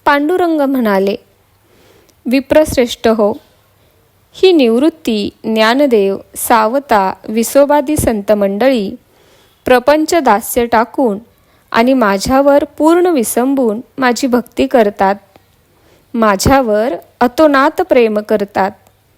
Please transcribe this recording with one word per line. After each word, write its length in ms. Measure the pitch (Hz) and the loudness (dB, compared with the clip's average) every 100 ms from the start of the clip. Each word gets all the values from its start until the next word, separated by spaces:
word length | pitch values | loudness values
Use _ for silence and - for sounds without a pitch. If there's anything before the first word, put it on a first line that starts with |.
| - | -2
पांडुरंग 560 | 285 294 370 349 311 | 0 0 -2 0 0
म्हणाले, 540 | 277 269 220 196 196 208 - _ _ _ _ _ _ _ _ _ 247 | -2 0 0 0 -2 -4 -10 _ _ _ _ _ _ _ _ _ -4
"विप्रश्रेष्ठ 840 | 262 262 302 311 - 240 - 233 | -4 0 0 0 -2 -4 -2 -2
हो, 260 | 220 208 220 - _ _ _ _ _ _ _ _ - | 0 -2 -4 -14 _ _ _ _ _ _ _ _ 0
ही 160 | 381 | 2
निवृत्ती, 800 | 330 240 226 311 - - 214 202 - | 4 2 2 0 -2 -6 -4 -6 -8
ज्ञानदेव, 720 | 220 220 220 254 285 226 196 196 - - | -6 0 0 2 2 2 0 -4 -10 -14
सावता, 800 | - 233 220 269 277 214 190 - - | -2 0 0 -2 0 0 0 -4 -6
विसोबादी 720 | 220 226 277 285 294 285 302 | -4 0 2 2 0 0 -4
संत 340 | - 220 202 | -2 -4 -2
मंडळी 600 | 214 196 202 254 254 196 247 _ _ _ _ _ _ - | -2 -2 -2 0 0 -4 -10 _ _ _ _ _ _ 0
प्रपंच 500 | 254 247 302 311 339 | 2 2 0 0 0
दास्य 500 | 254 208 - 254 240 | 2 0 -2 -4 -2
टाकून 540 | 233 233 - 247 202 - _ _ _ _ | -2 -2 -2 -2 -4 -10 _ _ _ _
आणि 220 | - 240 | 0 2
माझ्यावर 680 | 262 214 196 - 262 277 285 | 2 0 0 0 2 4 2
पूर्ण 420 | 302 - 302 349 359 | 0 -2 2 2 2
विसंबून 760 | 302 214 - 262 269 240 208 - - | 0 -2 -2 -2 0 -2 -4 -10 -4
माझी 300 | 254 233 269 | -2 -2 -2
भक्ती 400 | 240 - - 262 | -2 -4 -4 0
करतात, 480 | 254 208 202 196 202 - _ _ _ _ _ _ _ _ | 2 0 0 -2 -2 -8 _ _ _ _ _ _ _ _
माझ्यावर 800 | 240 220 196 - 277 240 208 233 330 - _ | -2 0 0 2 0 2 -2 -2 -6 -12 _
अतोनात 600 | 247 247 311 277 285 - | -2 2 2 4 0 0
प्रेम 380 | - 277 220 208 | 0 2 2 0
करतात, 520 | 208 214 202 220 196 - _ _ _ | -2 -4 -2 -4 -4 -6 _ _ _